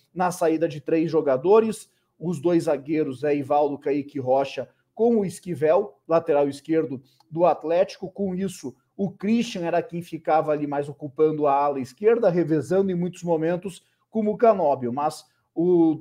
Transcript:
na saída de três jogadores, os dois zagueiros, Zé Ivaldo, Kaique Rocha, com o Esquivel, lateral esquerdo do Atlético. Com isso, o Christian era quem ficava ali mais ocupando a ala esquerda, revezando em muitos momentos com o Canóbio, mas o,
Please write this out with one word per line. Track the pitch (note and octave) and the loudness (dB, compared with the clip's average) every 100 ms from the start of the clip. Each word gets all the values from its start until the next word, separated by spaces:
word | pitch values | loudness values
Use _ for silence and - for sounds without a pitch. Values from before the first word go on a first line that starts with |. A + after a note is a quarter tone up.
| _ | _
na | E3+ F3+ | -4 -4
saída | E3+ E3+ D#3+ E3 | 0 0 0 -2
de | D3 | -4
três | - D#3+ D#3+ | -2 0 0
jogadores, | D#3 D3 C3 E3+ A3 A3 G3+ - _ _ _ | 0 0 0 4 4 2 -4 -14 _ _ _
os | D#3+ E3 | -8 -2
dois | E3+ E3+ D3+ | 0 0 0
zagueiros, | C#3+ C3+ D#3 D3 B2 | -2 -2 -4 -4 -4
Zé | D3 D3 | -2 -2
Ivaldo, | C3 D3 D3 C#3 | 0 0 0 -2
Kaique | C#3 C#3+ C#3 C#3+ | -4 -4 -4 -6
Rocha, | B2+ C3+ C#3 - A#2+ _ _ | 0 0 0 -6 -12 _ _
com | - A#3 A3+ | 0 2 2
o | F#3+ | 0
Esquivel, | - F#3 C#3+ D3+ F3 - - - | -6 -10 -2 2 2 0 -8 0
lateral | E3 D#3+ C#3+ C#3+ | 0 2 2 2
esquerdo | C3+ - D#3+ D#3 C3+ - _ _ | -2 -2 -2 -2 -6 -14 _ _
do | D#3 F3 | 0 2
Atlético. | C#3+ D3+ E3+ F#3+ - F#3 | 2 0 0 0 -4 -12
Com | - G3+ F3+ | -6 -6 -4
isso, | F#3+ - C3 - _ - | -6 -8 -14 -14 _ -8
o | G3 | -8
Christian | - G3+ A#3 A#3 F#3+ E3+ | -4 -2 0 -2 -6 -2
era | E3 | -2
quem | D#3+ E3+ | -2 -8
ficava | E3+ D#3+ - D#3+ D3+ | -10 -8 0 0 2
ali | D3 D3 | -2 -2
mais | C#3+ C#3+ | -4 -6
ocupando | C#3+ D3+ - D#3 D3+ D3 | -10 -8 0 0 2 0
a | C#3 | 2
ala | D3 C#3 | 0 -2
esquerda, | B2 - G#3 A#3 G#3+ | -6 -2 2 4 2
revezando | F3 D3+ D#3 C3 F#3 G3 | 2 2 0 0 0 0
em | F3 | -2
muitos | F3+ F3+ | -4 -6
momentos | E3+ E3 D#3+ F3 F#3+ - _ _ _ | -2 -2 0 -4 -6 -16 _ _ _
com | A3+ G#3 | -4 -2
o | G#3+ | 4
Canóbio, | A3+ G3+ D#3 C3 A#2+ | 4 4 2 0 -2
mas | B2+ D3+ - - _ _ | -2 -4 -6 -14 _ _
o, | - F3 F3 E3 D#3 | -2 2 4 4 2